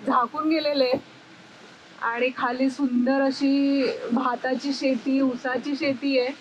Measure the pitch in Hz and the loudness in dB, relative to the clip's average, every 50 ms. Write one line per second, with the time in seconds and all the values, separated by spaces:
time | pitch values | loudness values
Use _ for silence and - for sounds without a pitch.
0 | 208 214 262 262 240 240 277 302 311 311 320 320 302 294 294 285 262 247 254 269 | -2 0 0 2 0 0 -4 -4 0 0 0 0 0 0 0 2 2 2 0 -2
1 | - - - - - - - - - - - - - - - - - - - - | -4 -10 -20 -20 -20 -20 -20 -20 -20 -20 -20 -20 -20 -20 -20 -20 -20 -20 -16 -8
2 | - 233 233 240 240 262 254 - 269 247 254 254 262 269 262 - 285 254 247 240 | -6 -4 -2 0 0 -2 0 -2 -2 -2 0 2 0 0 0 0 -2 0 2 2
3 | 240 254 269 277 269 269 262 262 285 277 277 277 277 277 277 277 262 226 - - | 2 2 2 2 2 2 0 2 2 2 2 4 2 2 2 2 2 0 -2 -4
4 | - - 233 262 262 254 247 240 - 254 262 254 - 285 277 - 302 269 262 240 | -4 -2 -2 0 0 0 -2 -2 -2 -2 -2 -2 -2 -4 -4 0 0 0 0 0
5 | - 277 262 269 269 262 247 240 - 262 247 254 - - 294 269 311 285 269 233 | 0 0 2 2 2 2 0 -2 -4 -4 -4 -4 -4 -4 -4 -2 -2 -2 -2 -2
6 | 285 277 269 254 247 254 285 - | -2 0 2 2 0 0 -4 -10